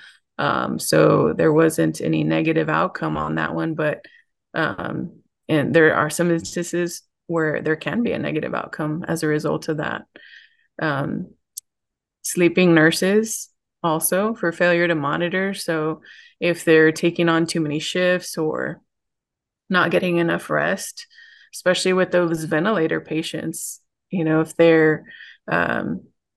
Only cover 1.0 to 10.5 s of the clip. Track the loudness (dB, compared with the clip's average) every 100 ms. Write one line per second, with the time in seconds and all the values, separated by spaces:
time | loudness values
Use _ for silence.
1 | 6 4 2 2 2 4 4 2 -2 -2
2 | -2 0 0 0 0 0 0 0 -2 -4
3 | -6 -4 -4 -4 -4 -4 -4 -2 -4 -4
4 | -10 -20 _ _ _ -4 -4 -4 -8 -8
5 | -8 -12 _ _ -2 0 2 4 6 4
6 | 0 0 0 0 -4 -8 -6 -4 -6 -8
7 | -18 _ -6 -2 -2 -2 -2 -4 -4 -2
8 | -2 -2 -4 -4 -4 -6 -8 -6 -6 -6
9 | -6 -4 -2 -2 -2 -4 -4 -6 -6 -8
10 | -12 -20 -20 -20 _